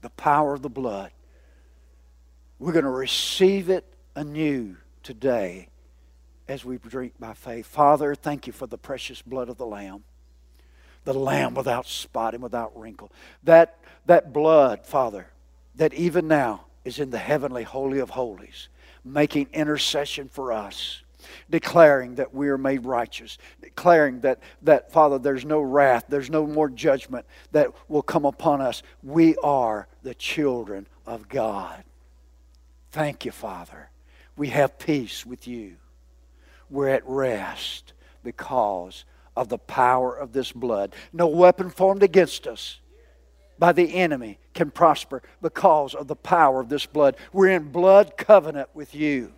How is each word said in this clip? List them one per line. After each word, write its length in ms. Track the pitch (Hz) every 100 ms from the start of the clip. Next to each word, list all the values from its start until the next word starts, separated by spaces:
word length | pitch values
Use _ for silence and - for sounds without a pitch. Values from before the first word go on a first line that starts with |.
The 80 | -
power 420 | - 156 147 151
of 80 | 143
the 80 | 135
blood. 420 | 123 131 101 95 _ _ _ _ _ _ _ _ _ _ _ _ _ _ _
We're 160 | 151
gonna 160 | 165 139
receive 800 | 127 131 - - - 190 196 175
it 160 | 185 - _ _ -
anew 640 | 147 151 156 139 107 92 _ _
today 640 | - 117 131 120 92 92 90 _ _ _ _ _ _ _ -
as 180 | 135 123
we 120 | 127
drink 360 | 117 131 127 _
by 140 | 113
faith. 320 | 104 - 117 110
Father, 500 | - 147 147 147 143
thank 320 | 156 143 131
you 60 |
for 140 | - 123
the 100 | 117
precious 440 | - 131 - 131
blood 280 | - 131 123
of 80 | 120
the 80 | 120
Lamb, 380 | 101 98 98 _ _ _ _ _ _ _ _ _ _
the 100 | -
Lamb 400 | 135 135 143 131
without 340 | 123 131 120 127
spot 460 | - - - 113
and 100 | 117
without 340 | 123 120 113 117
wrinkle, 320 | 110 110 104 _ - _
that 360 | - 165 170 _ _ _ -
that 280 | 170 143
blood, 520 | 143 156 160 135 104 -
Father, 420 | 147 123 104 - _ _ _ _ -
that 180 | 156
even 340 | - 175 165 160
now 380 | 156 123 101 - _
is 160 | - 127
in 100 | 139
the 80 | 117
heavenly 460 | 101 147 139 127
Holy 360 | 110 135 135 135
of 100 | 123
Holies, 600 | 127 123 92 - - - _ - -
making 440 | 127 143 151 147 143
intercession 760 | 156 151 147 - 151 143 - 131
for 220 | - 131
us, 500 | 110 101 - - - _ _ - - _
declaring 680 | 165 - 175 156 139 123 123
that 180 | 135
we 160 | 135 143
are 80 | 139
made 280 | 135 135 120
righteous, 520 | 123 117 - 113 - - _
declaring 600 | - - 180 170 147 127
that, 180 | 131 127 - _
that, 280 | - 143 -
Father, 280 | 165 151 139
there's 260 | 131 135 139
no 160 | 156
wrath, 440 | 139 139 139 120 -
there's 200 | 143 131
no 180 | 156 151
more 220 | 151 151
judgment 560 | 120 151 135 - 127 - - -
that 180 | 151 143 - -
will 140 | 151
come 240 | - 165 143
upon 360 | - 165 143
us. 200 | 131 113 - _
We 320 | 135 151 165 156
are 500 | 147 139 117 107 95 _
the 120 | 131 120
children 720 | - - 143 123 104 98 98 _ -
of 240 | 113 104
God. 540 | 135 110 101 90 - - _ _ _ _ _ _ _ _ _ _
Thank 340 | - 151 139 123
you, 60 |
Father. 580 | - 110 90 87 - - _ _ _ _ -
We 140 | 143
have 300 | 131 135 _
peace 460 | - 151 113 - 117
with 220 | 123 -
you. 280 | 120 104 82 _ _ _ _ _ _ _ _ _
We're 200 | 139 139
at 160 | 135 131
rest 880 | 135 131 107 92 - - - _ _ _ _
because 840 | 123 - - 131 107 95 90 - - _ _ -
of 140 | 120
the 80 | 117
power 580 | - - 123 127 127 123
of 180 | 139
this 180 | 123 123
blood. 440 | 123 123 107 98 - -
No 140 | 170 170
weapon 420 | 156 180 180 185
formed 340 | - 190 196
against 440 | 196 180 165 - -
us 320 | 113 - - _ _ _ _ _ _ _ _
by 100 | 170
the 220 | 160 170
enemy 460 | 165 175 139 117 101 _ -
can 160 | 156
prosper 500 | - 165 147 - 131 _ _
because 540 | 165 - 196 156 139
of 140 | - 139
the 80 | 151
power 440 | - 170 151 131
of 80 | 120
this 200 | 143 -
blood. 280 | 156 143 - -
We're 180 | 190 190
in 220 | 185 151
blood 460 | 135 185 196 202 -
covenant 520 | - 208 151 147 131
with 220 | 156 143 143
you. 380 | 151 139 113